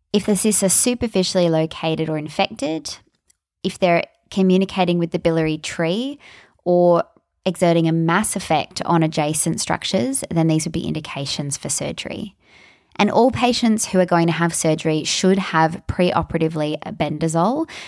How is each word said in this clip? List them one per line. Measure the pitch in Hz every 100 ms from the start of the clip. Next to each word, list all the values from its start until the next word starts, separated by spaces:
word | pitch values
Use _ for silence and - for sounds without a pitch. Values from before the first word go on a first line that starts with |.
| _
if | 214 214
the | 202
cysts | 220 202
are | 190
superficially | - - 240 233 190 185 185 175
located | 160 160 - 160 156 160
or | 156
infected, | 151 151 196 220 285 320 - - _ _ _ _ _ _
if | 190 -
they're | 180 170 - _ -
communicating | - 190 185 190 - 175 175
with | 170
the | 165
biliary | 170 165 156 156
tree | - - 165 190 262 294 - - - _
or | - 180 175 170 - _ _ _ -
exerting | 175 175 170 165
a |
mass | 165 165 175 214 196
effect | - 156 - -
on | - 170
adjacent | 160 156 151 160 - 160
structures, | - - - 190 247 269 -
then | 165 160
these | 156 160
would |
be | 160 170
indications | 156 156 - 143 - 143 139
for | 143
surgery. | - 143 151 - - 202 - _ - - _ _ -
And | 208
all | - 247
patients | - 247 240 233 214 -
who | 185
are |
going | 180 170 165
to |
have | 160 170
surgery | - 165 156 165 156
should | - - 185 190
have | 190 160 160 165 -
preoperatively | - 180 - 160 165 160 160 151 151
albendazole. | - - 147 151 165 165 185 277 320 -